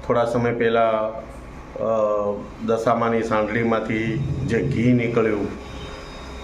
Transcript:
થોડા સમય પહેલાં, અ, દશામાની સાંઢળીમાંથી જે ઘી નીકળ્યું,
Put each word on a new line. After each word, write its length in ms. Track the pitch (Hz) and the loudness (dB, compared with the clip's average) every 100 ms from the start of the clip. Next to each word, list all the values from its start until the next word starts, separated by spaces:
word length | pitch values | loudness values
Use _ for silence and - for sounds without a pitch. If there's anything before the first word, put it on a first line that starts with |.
| - | 0
થોડા 180 | 120 117 | 2 2
સમય 280 | 120 120 | 2 0
પહેલાં, 500 | 117 113 113 113 110 110 110 - - - - - - | 2 2 4 4 2 0 -4 -12 -14 -16 -16 -14 -4
અ, 40 | 110 110 107 104 101 104 104 - 110 | 0 2 2 2 0 -4 -8 -6 -2
દશામાની 580 | 113 127 117 117 117 | 0 2 2 2 0
સાંઢળીમાંથી 920 | 113 110 107 117 113 110 110 110 110 110 127 - 95 | 2 2 2 2 2 2 0 0 0 -2 -2 -2 0
જે 140 | 113 | 0
ઘી 320 | - 113 120 | 0 2 4
નીકળ્યું, 540 | 123 113 117 110 104 95 - - - - - - - - - | 4 2 2 2 2 -2 -6 -12 -12 -12 -12 -14 -14 -14 -14